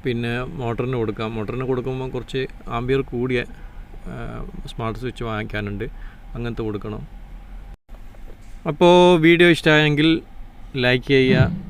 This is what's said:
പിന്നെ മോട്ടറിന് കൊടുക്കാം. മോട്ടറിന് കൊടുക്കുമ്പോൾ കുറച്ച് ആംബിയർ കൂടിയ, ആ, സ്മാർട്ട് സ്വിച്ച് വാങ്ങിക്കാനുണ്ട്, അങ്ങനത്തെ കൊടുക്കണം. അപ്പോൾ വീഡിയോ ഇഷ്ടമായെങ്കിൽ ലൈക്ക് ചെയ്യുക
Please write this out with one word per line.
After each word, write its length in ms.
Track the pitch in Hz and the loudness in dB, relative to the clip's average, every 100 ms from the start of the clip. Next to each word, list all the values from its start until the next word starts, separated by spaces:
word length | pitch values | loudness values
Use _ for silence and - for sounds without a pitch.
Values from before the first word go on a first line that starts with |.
പിന്നെ 400 | 139 117 117 120 | -4 -4 -4 -4
മോട്ടറിന് 500 | 127 160 117 113 123 | -6 -6 -4 -2 -2
കൊടുക്കാം. 420 | 127 110 101 110 110 | -2 -2 -2 -6 -4
മോട്ടറിന് 280 | 104 120 | -6 -4
കൊടുക്കുമ്പോൾ 460 | 127 127 131 131 131 | -2 -2 -2 -6 -6
കുറച്ച് 380 | 127 110 131 131 - - | -8 -6 -6 -6 -8 -8
ആംബിയർ 340 | 117 123 135 | -6 0 0
കൂടിയ, 440 | 135 120 127 123 - - - - - - - | 0 -4 0 -2 -4 -12 -16 -16 -16 -14 -12
ആ, 320 | 120 113 113 - - - | -10 -10 -10 -10 -12 -12
സ്മാർട്ട് 320 | - 113 110 | -8 -6 -6
സ്വിച്ച് 240 | 123 - | -8 -6
വാങ്ങിക്കാനുണ്ട്, 600 | 117 107 107 107 104 101 120 - - - - 113 | -6 -4 -4 -4 -4 -6 -8 -8 -14 -14 -14 -8
അങ്ങനത്തെ 260 | 120 110 | -6 -4
കൊടുക്കണം. 460 | 110 104 107 107 131 - - - - - - - _ - - - - - - - 170 | -4 -4 -8 -10 -12 -14 -16 -16 -16 -16 -16 -18 _ -16 -16 -16 -16 -16 -16 -8 -6
അപ്പോൾ 520 | 147 175 180 180 175 | 4 8 8 8 6
വീഡിയോ 300 | 165 170 175 | 6 6 6
ഇഷ്ടമായെങ്കിൽ 720 | 160 160 151 151 147 160 160 - - - - - 135 | 6 6 6 4 4 2 2 -4 -16 -16 -16 -10 0
ലൈക്ക് 300 | 123 127 - | 2 2 4
ചെയ്യുക 460 | 139 131 131 131 175 | 6 6 6 4 2